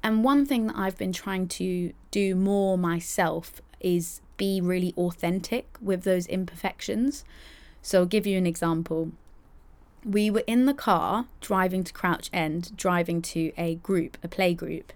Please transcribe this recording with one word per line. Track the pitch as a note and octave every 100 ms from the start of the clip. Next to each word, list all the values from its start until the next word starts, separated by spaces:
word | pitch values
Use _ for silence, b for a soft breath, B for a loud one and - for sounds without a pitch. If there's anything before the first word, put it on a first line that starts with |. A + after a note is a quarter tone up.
And | A3 A3
one | A#3+ C#4+ C#4
thing | B3+ A3
that | G#3
I've | F#3+ F#3+
been | F#3
trying | F3+ - F#3+ F3+
to | - F#3 F3+ F3 - -
do | G#3 F#3+ F#3
more | G3 G3+ G3 F#3
myself | F3 E3+ E3+ - E3+ E3 - - - -
is | F#3 F3 E3+ - - -
be | G3 F#3+
really | F3 F3+ F3+ -
authentic | F3 F3 E3+ F#3 F3 A#3+ - -
with | G3+ F#3
those | F#3+ F#3 F3
imperfections. | F#3+ F3 E3+ A3 - - G3 C4 - - B B B B B
So | - F#3
I'll | F3+
give | G#3+ G3+
you | F#3+
an | F3+
example. | E3+ E3 E3 E3 D#3+ E3 - - - - - - - - -
We | G#3+ G3+ G#3+
were | G#3 -
in | A#3 C4
the |
car | C#4 - F3 F2+ G3+ B3+ -
driving | - F#3+ F#3 F#3
to | F3
Crouch | - - - -
End, | F#3 D#3 D#3+ E3+ G#3+
driving | F#3+ F3 E3+ E3+
to | E3 E3 D#3+ -
a | E3+
group, | E3 - F#3+ D#3+ -
a | E3+
play | - F#3
group | F3 D#3 D#3+ -